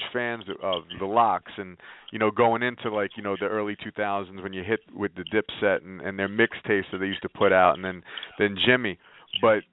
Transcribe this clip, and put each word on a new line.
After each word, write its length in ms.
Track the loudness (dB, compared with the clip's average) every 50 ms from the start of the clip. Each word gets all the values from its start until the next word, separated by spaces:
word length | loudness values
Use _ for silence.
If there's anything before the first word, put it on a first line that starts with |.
| -6 -6
fans 340 | -6 -4 -4 -4 -4 -6 -8 -10 -10 -6 -4
of, 220 | -4 -4 -4 -6 -10 -10 -8
the 60 | -4
Lox, 480 | 0 2 4 4 4 2 0 -4 -8 -12 -12
and, 180 | -12 -12 -14 -20 -20 -20 -20 -20 -18 -10 -2
you 60 | 0
know, 120 | 2 2
going 320 | 4 4 4 4 4 2 0
into, 280 | -2 -4 -4 -6 -4
like, 200 | -2 -2 -2 -2 -4
you 80 | -6 -4
know, 140 | -4 -2 -2
the 80 | -2
early 300 | -2 -2 -2 -2 -4 -6 -8 -10
two 60 | -10
thousands 500 | -6 -4 -4 -2 -2 -4 -4 -8 -10 -12 -10
when 120 | -10 -8
you 100 | -8 -4
hit 160 | -2 -4 -4 -4 _ -8
with 180 | -6 -6 -6 -6
the 100 | -8 -8
Dipset 600 | -4 -2 -2 -2 -2 -4 0 0 2 2 0 -2
and, 160 | -6 -14 -10
and 180 | -8 -8 -4 -2
their 120 | -4 -2
mixtapes 600 | 2 2 2 2 0 -2 -2 0 0 0 0 -2 -6
that 60 | -4
they 80 | -4
used 140 | -4 -4 -6 -8
to 60 | -8
put 240 | -2 2 4 6 6
out, 220 | 8 8 6 6
and 100 | 4 -2
then, 180 | -8 -8 -10 -12 -16 -16 -16 -16 -10 -2 0
then 180 | 0 0 0 2 4
Jimmy. 340 | 4 4 4 2 -2 -6 -8 _ _ -20 -20 -14 _ -4 2 4
But 220 | 4 4 4 0 _